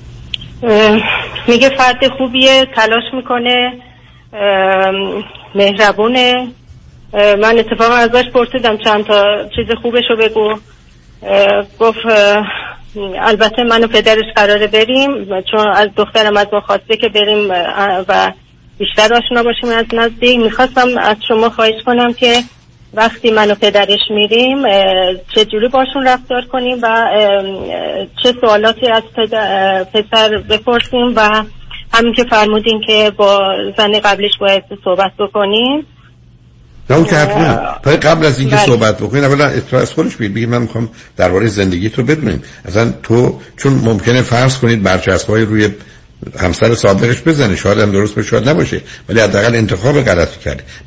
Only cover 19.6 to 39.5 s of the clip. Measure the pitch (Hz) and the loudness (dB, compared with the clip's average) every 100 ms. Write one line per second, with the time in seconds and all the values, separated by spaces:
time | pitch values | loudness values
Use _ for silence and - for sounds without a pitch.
19.6 | 240 226 226 233 233 226 240 247 220 220 | -2 -2 -2 0 -2 0 0 2 2 0
20.6 | 262 262 247 247 208 214 - 220 226 226 | 0 2 0 0 -2 -2 -2 0 0 0
21.6 | 220 220 247 240 240 240 247 240 240 - | -2 0 -2 0 0 0 0 0 -2 -14
22.6 | _ - - 208 220 - 240 220 208 202 | _ -20 -8 -2 -2 0 0 2 2 2
23.6 | 208 202 196 202 - 208 208 226 254 277 | 2 2 2 0 -2 -2 0 2 0 0
24.6 | 247 196 190 185 180 185 - 220 214 208 | 2 2 2 0 0 -4 -4 -2 0 0
25.6 | 240 262 262 277 254 254 254 247 247 262 | 0 0 -2 0 0 0 -2 -6 -4 -4
26.6 | 247 247 233 226 220 208 208 196 196 190 | -4 -2 0 0 0 2 2 0 -2 -8
27.6 | - - - - 196 - 247 247 233 208 | -8 -8 -6 -8 -8 -2 -2 2 2 2
28.6 | 220 - 247 226 220 - 220 220 196 196 | 2 -2 -2 -2 -2 -4 -2 -2 -2 0
29.6 | 190 190 185 214 208 226 220 214 196 214 | 0 -2 -2 -4 -2 0 0 0 -4 -4
30.6 | 247 240 - 247 247 220 214 214 214 - | 0 -2 -2 -2 0 2 2 0 -4 -12
31.6 | - - - 226 233 233 240 220 214 214 | -18 -18 -4 0 0 0 0 2 2 0
32.6 | 214 220 220 214 214 196 202 202 190 190 | 0 -2 0 2 2 2 2 2 0 -4
33.6 | 202 196 208 208 208 196 202 - 196 196 | -4 -2 0 0 0 0 -2 0 0 0
34.6 | - - 196 180 190 - 202 208 196 214 | -2 -8 -2 0 -2 -4 -4 -2 0 0
35.6 | 247 294 294 _ - _ - - - - | 0 -2 -6 _ -20 _ -20 -20 -20 -20
36.6 | - - - 143 156 156 147 151 160 - | -20 -10 0 2 4 2 2 0 0 -2
37.6 | - - 139 165 147 165 156 127 131 208 | -4 -4 0 2 2 2 2 0 0 2
38.6 | 190 117 110 101 104 135 139 143 143 | 4 2 2 0 -2 0 2 2 0